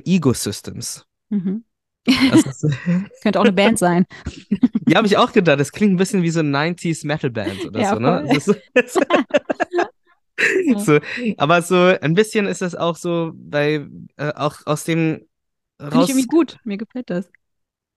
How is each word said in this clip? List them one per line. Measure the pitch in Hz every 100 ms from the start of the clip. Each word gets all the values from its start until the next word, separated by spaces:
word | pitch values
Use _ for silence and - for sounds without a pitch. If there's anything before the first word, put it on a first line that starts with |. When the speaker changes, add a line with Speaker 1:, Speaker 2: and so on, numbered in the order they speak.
| -
Speaker 1:
ecosystems. | 185 139 113 - 104 - 92 - - _ _ -
Speaker 2:
Mhm. | 202 185 202 - _ _ _ -
Speaker 1:
Das | 254 262 233 196
ist | - 151
Speaker 2:
<laughs> | 131 - 175 202 -
Könnte | 220 190
auch | 208
eine |
Band | 185 202 226
sein. | 220 175 180
Speaker 1:
<laughs> | - - - - 202 247 220 147
Ja, | 170
hab | 220
ich | 196
auch | 240
gedacht. | - 170 139
Das | 143
klingt | - 208
ein | 185
bisschen | 190 202
wie | 170
so | 165
ein | 151
nineties | 139 156 175 175 160
Metal-Band | 151 156 147 117 101 98 349
oder | -
Speaker 2:
Ja, | 220
Speaker 1:
so, | -
ne? | 123 175 294
Speaker 2:
voll. | -
Speaker 1:
Das | -
ist, | 202 - - 247 381 294
<laughs> | 349 262 294 - - 349 349 - - _ _ _ - - 370 359
Speaker 2:
Ja. | 208
Speaker 1:
so, | 208 147 - - 247 -
aber | 143 175
so | 170 185
ein | 180 185 143
bisschen | 165 214 220 196
ist | 185
es | 185 170
auch | 170 170
so, | 175 170 165 123
weil, | 139 147 147 151 139 - - -
äh, | 147
auch | - 147 - -
aus | 151
dem | - 165 160 156 - _ _ _ _ _
Speaker 2:
Finde | 147
ich | 147
Speaker 1:
raus | -
Speaker 2:
irgendwie | 262 247
gut. | 320 302 - -
Mir | 196
gefällt | 220 254 247
das. | 180 196 _ _ _ _ _ _